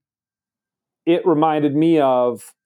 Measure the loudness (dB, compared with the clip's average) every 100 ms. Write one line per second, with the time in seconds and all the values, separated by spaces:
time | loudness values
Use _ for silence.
0 | _ _ _ _ _ _ _ _ _ _
1 | -2 -2 0 0 0 0 -2 0 0 2
2 | 2 0 -2 -4 -14 _